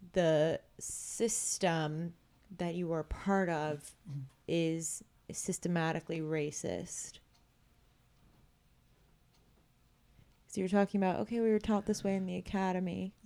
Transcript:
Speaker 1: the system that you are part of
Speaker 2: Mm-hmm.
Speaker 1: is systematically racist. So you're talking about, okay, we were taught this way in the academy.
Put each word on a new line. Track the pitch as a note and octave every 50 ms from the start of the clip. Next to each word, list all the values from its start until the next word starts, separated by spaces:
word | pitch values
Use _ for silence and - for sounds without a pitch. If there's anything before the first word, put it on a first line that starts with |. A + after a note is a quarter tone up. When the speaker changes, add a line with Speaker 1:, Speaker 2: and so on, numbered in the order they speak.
| F#3 F3
Speaker 1:
the | - F#3+ E3+ D#3+ D#3 D3+ D#3 E3 - - - _ _ -
system | - - - - - - - - A3+ A3 - - - - - - F#3+ F3 E3 D#3+ D#3 D3+ D3+ D#3+ E3+ E3+ - - _ _ _ _ _ - F#3 -
that | F3 E3+ E3+
you | F3+ F3 D#3+
are | E3 D#3 D3+
part | - - - - G3 G3 G3 F#3 E3+
of | E3 D3+ D3+ D3+ D3 D3 - - - _ _ E3+
Speaker 2:
Mm-hmm. | C#3 C#3 C3 - - _ _ -
Speaker 1:
is | E3+ E3 E3 D#3+ E3 E3 D#3+ - - - - - _ _ _ -
systematically | G#3 - - G3 F3+ - - F3 F3 E3+ D#3+ D#3+ D#3 D#3+ - - E3+ D#3+
racist. | D#3 D#3 D#3+ D#3 D3 D3+ - - - - F2+ E2+ F3+ - - - - - - - - _ _ _ _ _ _ _ _ _ _ _ _ _ _ _ _ _ _ _ - - _ _ - _ _ _ _ _ _ _ _ _ _ _ _ _ _ _ _ _ _ _ _ _ _ _ _ _ _ _ _ _ _ _ _ _ _ - - - _ _ _ -
So | - G3
you're | F#3 F3+
talking | G3+ G3+ G3+ - - G3
about, | F#3+ F#3 - -
okay, | G#3+ - A#3 A#3
we | A3+ A3
were | G#3+ G#3+
taught | - A3+ G#3 G3+ G#3
this | G#3+ G#3 -
way | - G3 G3
in | F#3+ F#3+
the | F3+ F3+
academy. | F#3 - - - F#3+ F#3+ F#3 F#3 F#3 F#3 F3 F3+ F#3 F#3 G3 - _ -